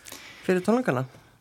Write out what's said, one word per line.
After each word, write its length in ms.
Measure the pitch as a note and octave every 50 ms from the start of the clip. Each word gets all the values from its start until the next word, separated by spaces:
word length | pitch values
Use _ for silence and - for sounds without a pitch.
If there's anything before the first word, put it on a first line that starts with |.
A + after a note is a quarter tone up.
| - - - - - - - -
fyrir 220 | - - F#3 F3+
tónleikana? 400 | F#3 G#3 A3+ B3+ B3 F#3+ C3+ B2 C3 - - - - - - _